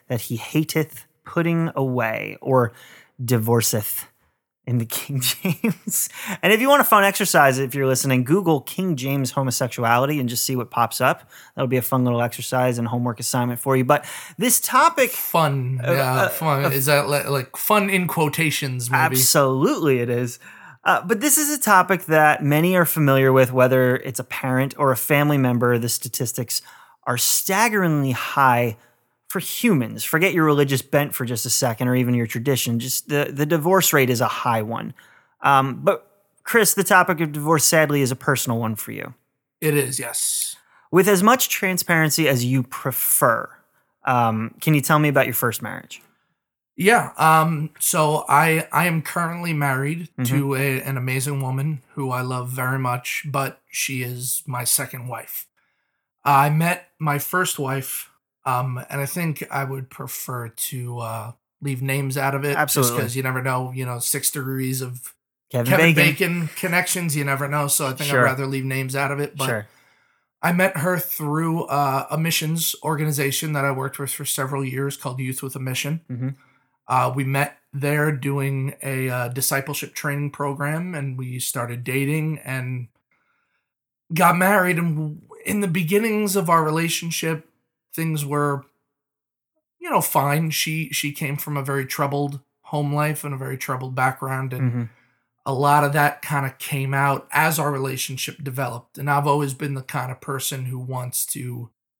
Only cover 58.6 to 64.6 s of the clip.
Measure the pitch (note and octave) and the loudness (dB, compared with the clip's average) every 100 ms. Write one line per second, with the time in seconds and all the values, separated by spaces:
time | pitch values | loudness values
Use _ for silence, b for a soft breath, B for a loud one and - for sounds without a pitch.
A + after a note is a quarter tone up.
58.6 | C3 B2 - C#3 C3+ F3+ E3 C#3+ - C#3 | -2 -6 -8 -6 -6 -4 -4 -4 -6 -6
59.6 | C3+ C3+ C3 - C3 - - B2 A#2 - | -4 -8 -12 -14 -12 -10 -8 -8 -8 -8
60.6 | - B2+ A#2+ A#2+ A2+ A2+ A2+ - _ _ | -8 -8 -8 -8 -8 -8 -10 -14 _ _
61.6 | C#3+ B2+ C3+ C#3 C3+ C#3 C#3 C#3 C#3+ C#3+ | -6 -4 -2 -2 -2 -2 -2 0 0 0
62.6 | D3 D3 B2 - B2+ C3 C3 B2+ C3 B2+ | 0 2 2 0 -4 -4 -4 -2 -2 -2
63.6 | B2+ B2+ B2 A#2+ - C#3+ - D3 C3 C3 | -4 -6 -6 -6 -4 -2 -4 -4 -6 -4